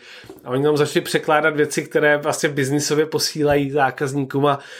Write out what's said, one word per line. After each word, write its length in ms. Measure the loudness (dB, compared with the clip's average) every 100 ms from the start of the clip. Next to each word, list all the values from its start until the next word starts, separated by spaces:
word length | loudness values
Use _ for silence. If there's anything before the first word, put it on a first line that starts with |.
| -14 -20 -20 -16
A 60 | -4
oni 140 | 0
tam 120 | 2 2
začali 280 | 2 0
překládat 520 | -2 -2 2 2 2 2
věci, 260 | 0 -2
které 340 | -2 2 2 2
vlastně 320 | 0 -2 -2
biznisově 580 | -2 -2 0 0 0 0
posílají 640 | -2 -4 -2 2 2 2
zákazníkům 760 | 0 0 0 -4 -2 -2 0 0
a 120 | 0 -4